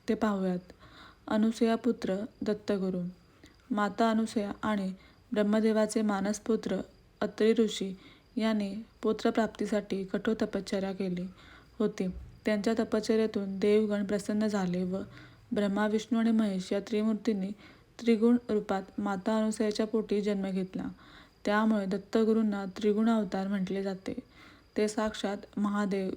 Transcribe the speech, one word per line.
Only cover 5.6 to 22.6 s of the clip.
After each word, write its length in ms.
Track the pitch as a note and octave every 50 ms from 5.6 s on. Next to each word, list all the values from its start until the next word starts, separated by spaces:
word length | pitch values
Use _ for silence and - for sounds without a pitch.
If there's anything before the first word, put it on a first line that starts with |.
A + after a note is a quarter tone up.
| G#3+ A3 G#3+ G#3+ G#3+ G#3+ - A3+
मानसपुत्र 760 | G#3+ G#3 G3+ G3 F#3+ G#3 G#3 - - - A3 G#3+ - G3 F#3+ G3 - - - _ - - _ -
अत्रि 320 | G#3 F#3 - - G#3+ A3 A3+ A#3
ऋषी 340 | A3+ G#3 - - G3 F#3+ F#3+ - - - - - _ _ -
यांनी 360 | A#3 A3 A3 A3 G#3 G3+ G3 G3 A3 A3+ - - -
पुत्रप्राप्तीसाठी 1040 | - G#3+ G#3+ G#3+ - A#3 A3+ A#3 A3 G#3+ - - G#3 G3 A3+ G3+ G3 - F#3+ G3 F#3+
कठोर 300 | F#3 - G3 - A3+ A3 -
तपश्चर्या 500 | G#3+ G#3 - G3 F#3+ - G#3 G3 F#3+ G3
केली 340 | F#3 F#3+ G3 F#3 F3+ F3 F3+ F#3 - - - - - - - - - -
होती. 280 | G#3+ G#3 G#3+ - F#3+ F#3 F3+ - - - - - -
त्यांच्या 300 | A3+ G#3+ G#3 G3 A#3 A3+ A#3
तपश्चर्येतून 800 | A3 A3 A#3 A3 G#3+ - A3 A3 A3 G#3+ - G3+ G3 G3 G3 F#3+
देवगण 460 | G#3 G#3 G#3 G#3+ A3 G#3 G#3 G3+ G3+
प्रसन्न 420 | G3 G#3 G3 - - G#3 G#3 A3
झाले 360 | G#3+ G#3 G3 F#3 F3+ F3 F3+ F#3
व 160 | F3+ F#3 G3 G#3 - - - - - - - - - A#3+
ब्रह्मा, 320 | G#3+ G3+ G3+ G3 G#3 G#3+
विष्णू 320 | G#3+ G#3+ G#3+ - - A#3 A3+
आणि 120 | A3+ A#3
महेश 420 | A3+ A3 A3 G3+ F#3+ F#3 F3+ -
या 80 | G3 G3+
त्रिमूर्तींनी 720 | G3 - A3 G#3 G#3+ A3 G#3+ G#3 - B3 G#3+ F#3+ F#3 G3 G#3 - - - - - - _ - -
त्रिगुण 360 | A#3 A#3 A3+ G3+ A3+ A#3 A#3+ A#3+ - -
रूपात 520 | G#3+ G#3 G3+ - G3 F#3+ F#3+ - - -
माता 360 | G3+ G3+ G3 F#3 - A3+ A3 A3
अनुसूयाच्या 480 | A3 A3 G#3+ - A3 G#3 G#3 - A3
पोटी 340 | G#3+ - A3 G#3+ - G3+ G#3
जन्म 300 | G3 G#3 G3+ G3 F#3+ F#3+
घेतला. 340 | F#3 F#3+ F#3 F#3 - F3 - F#3 F#3 - - - - - - - _ _ -
त्यामुळे 420 | G#3 G#3 G#3+ A3 A3 A3 G#3 G3
दत्तगुरूंना 800 | F#3 G3+ F#3+ - - - A3+ A3 G#3+ A3 A3 A3+ G#3+ G3+ G3+